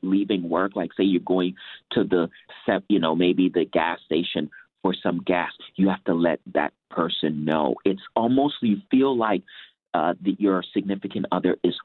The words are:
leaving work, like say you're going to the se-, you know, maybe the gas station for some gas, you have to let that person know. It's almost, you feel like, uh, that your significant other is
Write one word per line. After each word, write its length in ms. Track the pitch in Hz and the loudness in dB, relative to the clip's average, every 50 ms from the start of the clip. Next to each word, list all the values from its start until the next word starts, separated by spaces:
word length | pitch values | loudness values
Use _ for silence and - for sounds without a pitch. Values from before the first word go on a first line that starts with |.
leaving 480 | - 92 98 98 101 98 104 92 85 82 | -2 0 2 2 2 0 0 -2 0 -2
work, 260 | 82 87 95 98 - | 0 0 0 -2 -2
like 160 | 101 87 - - | -4 -6 -6 -2
say 60 | - 95 | 0 2
you're 180 | 98 92 87 | 2 2 0
going 340 | - - 90 92 90 90 95 - - - - - _ _ | 0 0 0 2 0 0 -4 -8 -16 -20 -20 -20 _ _
to 120 | - 123 95 | 0 0 0
the 260 | 101 92 87 82 - - - - - - - - | 2 2 0 0 -2 -6 -14 -20 -20 -20 -6 -2
se-, 180 | 120 101 95 - - | -2 -2 -2 0 0
you 100 | 104 92 | 2 2
know, 160 | 82 80 80 | 2 2 2
maybe 320 | 85 90 90 87 92 92 | 2 2 2 4 4 2
the 180 | 90 - 87 78 | 2 2 0 -2
gas 340 | - - 82 80 85 85 - - | 0 0 0 0 0 -4 -6 -6
station 440 | _ 80 80 87 - - 82 76 73 - - - _ _ _ | _ -2 -2 -2 -2 -4 -4 -6 -6 -10 -18 -20 _ _ _
for 120 | - 95 90 - | -2 -2 -2 -2
some 200 | - 92 87 87 95 | -2 -4 -4 -2 -2
gas, 260 | - 90 87 82 - - - - - - | -2 -2 -2 -2 -4 -8 -14 -20 -12 -2
you 120 | - 95 | 0 2
have 160 | 98 87 - - | 2 2 -2 -2
to 80 | 92 85 | -2 0
let 260 | 82 85 85 76 - _ - - | 2 2 0 0 -2 _ -6 -4
that 200 | 80 73 - - _ _ _ | -2 -2 -2 -6 _ _ _
person 560 | - 90 82 - - - - 78 78 76 76 | -4 -2 -2 -2 -2 -2 -4 -4 -2 -2 -2
know. 300 | 76 78 78 76 65 62 - - | 0 0 0 0 0 -2 0 0
It's 160 | 98 98 - - - _ | -2 -2 -2 -8 -4 _
almost, 400 | 113 113 120 131 135 139 147 - - | 0 0 2 2 2 0 0 -2 -2
you 160 | 127 110 101 98 - _ | 0 0 0 0 0 _
feel 240 | 131 131 135 139 131 | 2 2 4 2 2
like, 280 | 117 113 110 98 92 - - - - - - _ _ _ _ - | 0 0 0 0 -2 -4 -8 -18 -20 -20 -20 _ _ _ _ -2
uh, 200 | 85 78 87 87 - 90 | 0 0 0 -2 0 -2
that 180 | 95 98 - | -2 0 2
your 200 | 101 98 95 - - - - | 2 2 2 2 -2 -2 -4
significant 520 | 101 98 98 98 98 - 98 - 95 - - | -4 -2 -2 -4 -4 -6 -8 -6 -6 -4 -2
other 240 | - 92 - 90 - - - | -2 0 2 0 0 2 0
is 100 | - - - | -2 -2 -2